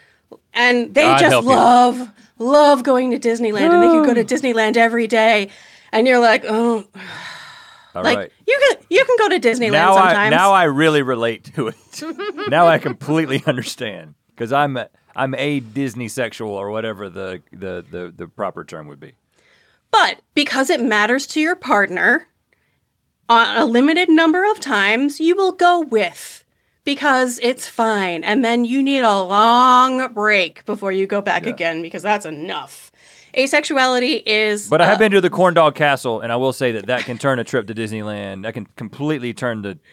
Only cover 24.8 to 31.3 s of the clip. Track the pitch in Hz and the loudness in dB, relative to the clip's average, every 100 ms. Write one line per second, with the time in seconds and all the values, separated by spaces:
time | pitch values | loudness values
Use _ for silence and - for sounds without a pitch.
24.8 | 196 220 285 285 320 359 381 370 349 349 | 0 0 -2 -2 -2 0 0 2 2 2
25.8 | 302 220 180 - - - _ _ _ _ | 0 -2 -2 -6 -20 -20 _ _ _ _
26.8 | - 277 285 262 254 240 233 262 - - | -8 -4 0 0 0 -2 -4 -4 -8 -4
27.8 | 226 214 185 170 170 214 233 233 240 262 | -2 0 -4 -6 -4 -2 0 0 -2 -2
28.8 | 269 277 240 196 185 202 226 240 254 247 | -2 0 0 0 0 2 4 4 6 4
29.8 | 254 254 262 226 208 208 170 - - 208 | 4 0 -2 0 2 0 0 -6 -10 -6
30.8 | 196 190 190 202 202 | -4 -4 -2 -2 -2